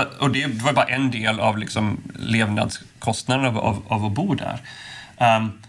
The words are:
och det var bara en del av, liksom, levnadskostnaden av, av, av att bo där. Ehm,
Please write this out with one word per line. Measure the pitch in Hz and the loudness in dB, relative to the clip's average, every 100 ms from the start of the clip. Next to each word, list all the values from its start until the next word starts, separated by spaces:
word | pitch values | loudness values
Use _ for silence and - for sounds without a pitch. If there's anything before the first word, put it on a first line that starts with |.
| - - | -2 0
och | 123 | 0
det | 123 147 | 2 0
var | 113 135 | 0 0
bara | 135 123 | 2 2
en | 127 135 | 2 0
del | 117 110 110 | 0 0 2
av, | 110 104 | 2 0
liksom, | 107 107 107 - - - | -2 0 0 0 -6 -8
levnadskostnaden | - 113 107 107 - - - - - 110 - 131 135 | 0 2 2 2 0 -4 -14 -8 -4 -4 0 0 2
av, | 113 | 2
av, | 113 101 - | 0 0 -2
av | 110 104 | -2 0
att | |
bo | 104 196 - | 0 0 0
där. | - - - - - - - - | -2 -8 -10 -18 -16 -18 -14 2
Ehm, | 120 110 110 104 | 4 4 2 -6